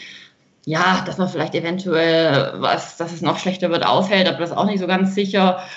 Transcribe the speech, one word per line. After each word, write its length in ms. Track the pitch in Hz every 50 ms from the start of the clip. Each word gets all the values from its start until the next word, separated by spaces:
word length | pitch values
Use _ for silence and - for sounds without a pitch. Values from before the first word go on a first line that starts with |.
| - - - - - - _ _ _ _ _ _ -
ja, 380 | - 156 170 180 190 185 185 -
dass 140 | - - 190
man 100 | 185 -
vielleicht 240 | - 143 160 170 -
eventuell 1000 | 170 165 170 180 190 190 180 156 165 165 165 165 165 165 156 139 127 - - -
was, 400 | 95 131 101 - 160 - - -
dass 160 | - 170 165 175
es 80 | 156
noch 160 | - 147 170
schlechter 320 | - - 190 185 - 180 165
wird, 160 | 170 - -
aushält, 420 | 101 127 170 190 196 208 - -
aber 120 | 165 135 135
das 100 | 170 -
ist 80 | -
auch 80 | - 185
nicht 140 | 208 202 190
so 80 | 180
ganz 260 | 180 185 190 190 190 190
sicher. 460 | 202 202 190 214 196 190 180 185 - - - -